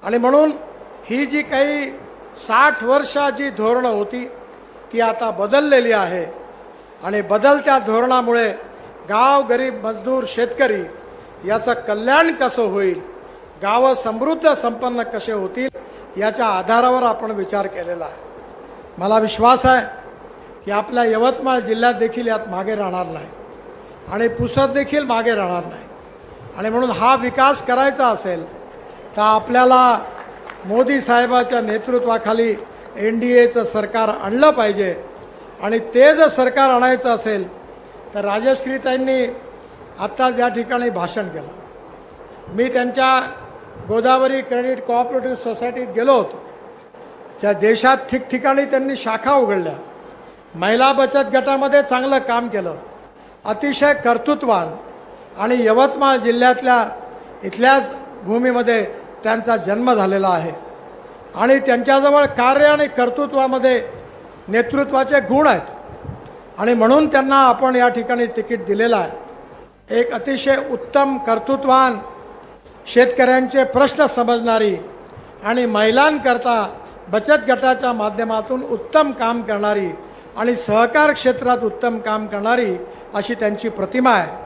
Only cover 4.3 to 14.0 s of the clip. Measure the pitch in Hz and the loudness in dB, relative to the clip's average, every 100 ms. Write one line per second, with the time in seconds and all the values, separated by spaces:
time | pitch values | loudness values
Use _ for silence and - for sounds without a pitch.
4.3 | - - - - - - 233 226 226 233 | -16 -20 -20 -20 -20 -8 -2 0 0 -6
5.3 | 180 202 269 294 269 233 214 180 180 160 | -4 0 2 4 2 4 0 0 -4 -8
6.3 | - - - - - - - 175 208 175 | -12 -20 -20 -20 -20 -20 -12 -6 -4 0
7.3 | 208 269 285 285 262 208 220 254 254 233 | 2 4 2 2 0 2 0 2 0 2
8.3 | 233 226 185 - - - - - 208 262 | 0 0 -4 -14 -20 -20 -20 -4 2 4
9.3 | 277 240 240 262 214 220 214 202 262 240 | 4 2 0 -2 -6 -8 -6 -4 -4 -4
10.3 | - 240 240 262 202 170 - - - - | -4 -4 0 0 0 -6 -14 -18 -20 -20
11.3 | - 180 220 233 240 220 208 233 285 330 | -12 -4 -2 -2 -4 -4 -4 2 4 2
12.3 | - 254 247 214 196 196 170 - - - | 0 -2 0 -2 0 -2 -4 -10 -18 -20
13.3 | - - - 196 226 269 254 | -20 -20 -8 -2 2 2 2